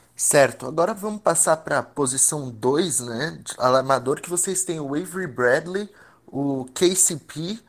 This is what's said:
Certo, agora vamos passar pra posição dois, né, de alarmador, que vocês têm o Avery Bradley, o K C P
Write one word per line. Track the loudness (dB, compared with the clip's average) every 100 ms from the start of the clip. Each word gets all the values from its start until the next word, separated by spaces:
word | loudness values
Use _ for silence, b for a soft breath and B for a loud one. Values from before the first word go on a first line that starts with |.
| b -4
Certo, | 4 6 6 2 -6
agora | 0 0
vamos | 0 -8 -2
passar | 0 2 2 2
pra | 0 -4
posição | -4 -4 -2 2 0 0 -8
dois, | -2 0 2 0 -2
né, | -4 -6 -6 -8
de | -14 0
alarmador, | 4 4 4 0 0 -4
que | -4
vocês | -4 -2 -4
têm | -4 -6
o | -4 -6
Avery | -6 -8 -8
Bradley, | 0 4 2 0 -6 -8 B B B -12
o | -4 -4 -4 -6
K | 0 2 4
C | 0 0
P | -10 -10 -8 -10